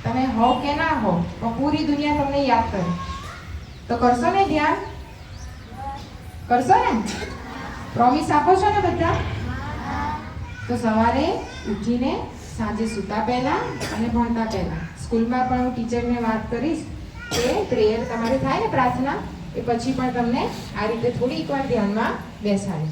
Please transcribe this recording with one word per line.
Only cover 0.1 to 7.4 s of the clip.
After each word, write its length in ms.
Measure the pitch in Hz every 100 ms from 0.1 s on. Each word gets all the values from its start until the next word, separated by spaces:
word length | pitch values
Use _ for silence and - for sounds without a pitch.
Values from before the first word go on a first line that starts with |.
| 254 262
હો 280 | 220 240
કે 220 | 277 285 294
ના 180 | 320 277
હો, 240 | 208 170 170 -
પણ 100 | 226
પૂરી 380 | 233 285 302 302
દુનિયા 360 | 285 294 294
તમને 220 | 277 277 269
યાદ 260 | 226 226
કરે. 120 | 196 170 175 - - - - - - - - -
તો 100 | 233
કરશો 340 | 240 247 339
ને 140 | 392 381
ધ્યાન? 300 | 302 302 370 403 - - - - - - - - 220 269 277 - - - - -
કરશો 280 | 247 262 427
ને? 260 | 480 226 196 - - -